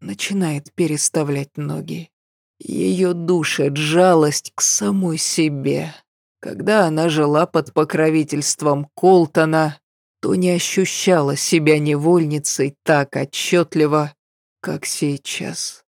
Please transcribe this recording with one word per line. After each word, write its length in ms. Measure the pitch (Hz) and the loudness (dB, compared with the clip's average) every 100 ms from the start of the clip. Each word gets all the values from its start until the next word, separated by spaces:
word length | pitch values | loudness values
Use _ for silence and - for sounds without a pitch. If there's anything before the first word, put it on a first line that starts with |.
начинает 720 | - 196 - 196 165 147 - | -14 -10 -6 -2 -2 -4 -6
переставлять 840 | - 165 151 - 160 147 143 139 - | -2 -2 -2 -2 -2 -2 -4 -6 -8
ноги. 540 | 147 151 156 160 165 _ _ _ _ - | -8 -8 -8 -12 -14 _ _ _ _ -18
Ее 540 | - - 185 185 180 | -8 -2 0 2 0
душит 640 | 170 170 180 151 - 143 143 | 0 0 0 0 -2 -2 -2
жалость 760 | 151 165 185 165 147 - - | 0 4 6 6 4 0 -8
к 80 | - | -2
самой 560 | - - 202 196 180 160 | 0 2 0 0 -2 -2
себе. 760 | - - 156 143 139 143 156 - _ _ _ _ | -2 0 0 0 -2 -2 -4 -12 _ _ _ _
Когда 460 | - - 208 214 170 | -12 -6 0 2 2
она 220 | 156 165 | 2 0
жила 380 | 156 147 151 175 | 2 2 2 2
под 260 | 165 156 | 0 0
покровительством 1120 | - 151 - 160 160 147 147 143 - 151 143 143 | -2 0 2 2 2 0 -4 -4 -2 0 0 -4
Колтона, 840 | - 180 185 160 170 160 160 156 143 _ _ _ _ | 0 4 6 4 2 2 2 0 -4 _ _ _ _
то 120 | - | -2
не 160 | 185 180 | 0 0
ощущала 880 | 170 - - 190 - 196 175 143 143 | 0 -2 -2 -2 -2 2 2 2 -2
себя 420 | - 170 151 151 | 0 2 4 2
невольницей 1000 | 147 147 156 175 151 147 - - 139 - | 2 0 2 2 2 -2 -4 -4 -4 -2
так 340 | - 147 139 135 | 2 2 2 -4
отчетливо, 1000 | 139 - - 175 160 160 151 151 147 - _ _ _ _ | -6 -6 0 0 2 0 2 2 -2 -8 _ _ _ _
как 260 | - 156 - | -10 -8 -8
сейчас. 1000 | - 147 143 - - 131 - - - _ | -4 -4 -4 -8 -10 -10 -10 -12 -14 _